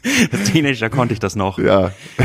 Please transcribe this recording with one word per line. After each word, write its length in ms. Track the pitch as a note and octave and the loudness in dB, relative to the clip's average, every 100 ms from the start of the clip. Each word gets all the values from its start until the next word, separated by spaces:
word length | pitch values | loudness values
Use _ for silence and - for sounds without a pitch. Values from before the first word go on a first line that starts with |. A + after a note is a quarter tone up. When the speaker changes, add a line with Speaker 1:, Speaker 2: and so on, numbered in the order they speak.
| A#3+ C4+ G3+ | -2 0 0
Speaker 1:
Als 180 | F#3 G3+ | 0 0
Teenager 400 | E3+ D3 B2 A2+ | 0 0 -2 -2
konnte 240 | C3 A#2 | 0 -2
ich 60 | A2 | -2
das 160 | G2+ G#2 | -4 -2
noch. 220 | F#2+ F#2+ | -2 0
Speaker 2:
Ja. 340 | F#2+ F#2+ F#2 F#2+ - - | 2 4 2 -4 -14 -2